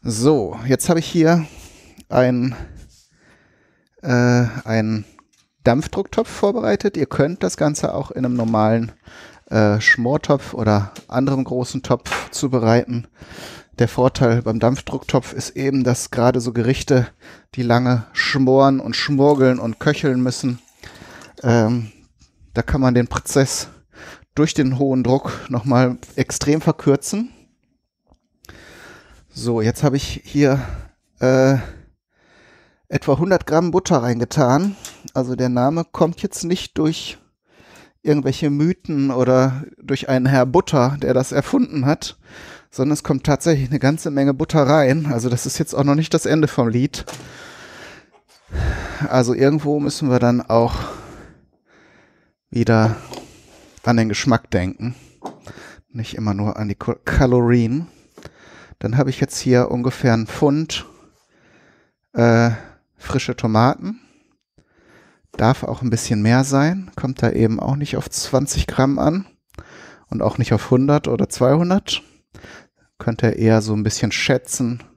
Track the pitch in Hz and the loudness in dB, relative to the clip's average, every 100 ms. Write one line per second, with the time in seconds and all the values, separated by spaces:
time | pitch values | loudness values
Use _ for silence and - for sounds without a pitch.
0 | 156 107 127 151 95 104 120 131 - 170 | -6 0 2 2 0 -6 -2 0 2 -2
1 | 160 170 160 170 156 - - - - - | 0 0 4 2 0 -12 -20 -20 -20 -20
2 | _ - 127 123 127 123 - - - _ | _ 0 2 2 -2 -6 -16 -18 -20 _
3 | _ _ _ _ _ _ _ _ _ _ | _ _ _ _ _ _ _ _ _ _
4 | 131 123 123 123 120 110 - 110 110 110 | 0 2 4 4 2 -4 -4 -2 0 -4
5 | 104 _ _ _ _ _ - 123 156 - | -6 _ _ _ _ _ 0 0 -2 -8
6 | 196 - 226 - 202 226 214 202 208 185 | -4 -4 -4 -2 -2 0 -2 0 -2 -2
7 | 135 - 147 180 185 - 151 151 - - | -4 0 0 0 -6 -2 -2 -2 -4 -6
8 | 139 - 127 123 113 110 107 113 113 - | -8 -6 -4 -2 0 2 2 2 -2 -10
9 | - - - - _ 110 107 104 - - | -20 -20 -20 -20 _ 2 2 2 2 2
10 | 120 151 - 139 - - 107 104 98 - | 0 -2 0 -2 -2 -4 2 2 0 -10
11 | - 127 135 135 127 127 120 135 - 123 | -6 -2 0 -2 -2 -4 -4 -8 -2 -2
12 | - - - - 143 127 113 117 - 120 | -2 -8 -8 -6 -2 2 4 4 2 -6
13 | - _ - - - - - - 117 - | -8 _ -20 -20 -20 -20 -20 -2 -2 2
14 | 127 - 127 120 113 113 113 135 - 135 | 0 2 2 2 0 0 0 0 -6 -10
15 | - 180 - - - - 135 139 123 120 | -2 -2 -2 -12 -12 -4 -2 0 0 -2
16 | - 127 120 131 120 117 113 135 - 135 | -4 0 2 2 -2 -2 0 -2 2 2
17 | 120 _ - - _ - 120 117 127 123 | 0 _ -20 -20 _ -8 0 2 2 0
18 | 110 - - 139 131 135 135 135 - 120 | -2 -4 -2 0 4 4 4 2 -2 -6
19 | - 143 143 147 131 127 117 - - 147 | -2 2 4 4 4 2 -4 -2 -2 0
20 | 151 127 127 123 135 123 _ _ - - | 0 0 -2 -2 -6 -6 _ _ -20 -20
21 | - - - - 120 117 110 120 110 - | -20 -20 -20 -6 2 4 4 0 -6 -14
22 | _ _ _ _ _ - - 143 131 120 | _ _ _ _ _ -8 -4 0 2 2
23 | 123 - - - 135 - - - _ - | 0 -6 -2 0 0 -2 -10 -18 _ -20
24 | - - _ - 156 - 131 127 139 131 | -20 -20 _ -2 0 2 -2 0 0 0
25 | 123 135 - - - 123 117 123 127 120 | 2 0 -2 -12 -8 -6 0 2 2 -2
26 | - - 131 - 143 156 165 151 - 139 | -10 -6 -4 -4 0 0 0 -2 0 0
27 | - 202 240 - _ _ _ _ _ _ | 0 -6 -8 -12 _ _ _ _ _ _
28 | _ _ _ _ _ - - - - - | _ _ _ _ _ -20 -20 -20 -20 -20
29 | _ - _ - 117 117 107 - 147 139 | _ -20 _ -10 -4 -2 -2 0 0 0
30 | - - - 147 143 135 127 - - _ | -4 -10 -6 2 2 2 -2 -12 -14 _
31 | _ _ 127 131 131 139 - - - _ | _ _ 2 4 4 2 -2 -16 -20 _
32 | _ _ _ _ _ _ _ _ _ 139 | _ _ _ _ _ _ _ _ _ -4
33 | - 139 175 180 - 156 175 175 185 160 | 0 0 2 0 0 0 2 -2 2 0
34 | 120 120 117 - 127 139 196 196 - - | 2 -2 -2 0 2 2 0 -6 -16 -20
35 | - - 123 127 127 123 127 160 165 - | -10 -6 -4 -4 -2 0 0 0 -6 -2
36 | 165 170 202 - 170 180 - - 156 165 | -2 -2 -8 -8 -6 -6 -6 -2 -2 -2
37 | - - _ _ _ _ _ - - _ | -10 -16 _ _ _ _ _ -20 -20 _
38 | 156 147 135 127 156 143 156 185 - 151 | 0 0 0 -2 -2 0 0 -2 -4 -2
39 | 139 127 127 127 131 131 151 _ - 135 | -2 0 2 4 2 -2 -10 _ -8 -6
40 | - 131 127 135 127 165 - 151 123 143 | -2 0 2 4 4 2 2 2 2 0
41 | 135 131 135 131 - 277 247 151 131 151 | 0 0 0 -2 0 0 0 0 0 -2
42 | - - _ - - - _ - 135 151 | -4 -16 _ -20 -20 -20 _ -4 -2 -2
43 | - 139 - 143 - 151 127 143 131 160 | -2 -2 0 0 2 0 0 0 0 0
44 | 170 139 139 135 160 160 135 156 135 147 | -2 0 0 0 0 2 4 4 4 2
45 | 147 117 123 120 - - 160 - 139 143 | 0 -2 -2 -4 -4 -6 -4 0 2 2
46 | 160 165 104 156 151 - 120 117 135 - | 2 -2 0 0 0 0 0 0 -2 -6
47 | - - - - - - - - - - | -14 -16 -18 -20 -20 -20 -20 -20 -20 -20
48 | _ _ _ _ _ - - - - - | _ _ _ _ _ -4 -4 -4 -8 -8
49 | 147 131 120 127 135 151 147 147 143 - | 0 0 2 2 2 2 -2 -2 -2 -4
50 | 143 127 120 120 - 113 117 - - - | 0 2 4 2 2 2 2 -2 -10 -12
51 | - - - - _ _ _ _ _ _ | -18 -20 -20 -20 _ _ _ _ _ _
52 | _ _ _ _ _ 120 117 113 110 110 | _ _ _ _ _ -2 2 4 2 0
53 | - - - - _ _ _ - - 117 | -10 -18 -20 -20 _ _ _ -10 0 2
54 | 113 104 - 113 - 101 90 92 117 120 | 2 -2 0 0 0 -4 -2 -6 -10 -10
55 | - _ - - - - - - _ 120 | -18 _ -20 -20 -20 -20 -20 -20 _ -12
56 | 110 - 107 101 104 - 104 98 - - | -10 -6 -4 -2 -4 -4 -6 -6 -6 -6
57 | - - 131 123 120 123 117 135 170 _ | -2 2 4 4 4 4 2 -2 -6 _
58 | _ - - _ - - - - 110 123 | _ -20 -20 _ -20 -20 -20 -8 -2 0
59 | 131 127 139 - 135 123 123 123 123 - | 0 0 -4 -4 2 2 2 -2 -4 -2
60 | 127 113 107 - 147 143 160 - - _ | 0 0 -2 0 0 0 -2 -8 -12 _
61 | _ _ _ _ _ _ _ _ _ _ | _ _ _ _ _ _ _ _ _ _
62 | _ - 117 113 117 113 - _ _ _ | _ 2 4 6 4 0 -10 _ _ _
63 | - 131 - - 117 110 120 - 185 226 | -6 -4 -4 -4 0 4 4 2 -6 -10
64 | _ _ _ _ _ _ _ _ _ _ | _ _ _ _ _ _ _ _ _ _
65 | _ _ _ - 110 135 - - 123 113 | _ _ _ -2 0 0 -4 -6 -4 -4
66 | - 110 107 120 135 139 147 190 185 - | -2 0 2 2 2 2 2 -2 -8 -8
67 | 131 131 117 - 113 113 - 139 147 127 | -8 -2 -2 2 0 0 -2 -4 -4 -6
68 | - - - 131 139 - - - 135 139 | -6 -8 -2 0 0 -4 -2 2 2 2
69 | 147 175 196 _ _ - - - - - | 0 -2 -6 _ _ -20 -20 -20 -20 -20
70 | _ 113 104 - - 110 - 127 139 147 | _ -4 -4 -2 0 0 2 2 4 0
71 | - 120 - - 123 147 175 190 - - | 0 -2 -2 0 2 2 2 0 -2 -8
72 | - _ _ - - - _ _ _ _ | -8 _ _ -20 -20 -20 _ _ _ _
73 | - 113 117 - 110 110 107 107 107 - | -6 0 0 2 4 4 2 -2 -2 -2
74 | 110 - - 127 - - 120 120 - | -4 -2 0 0 -2 -6 -4 -6 -12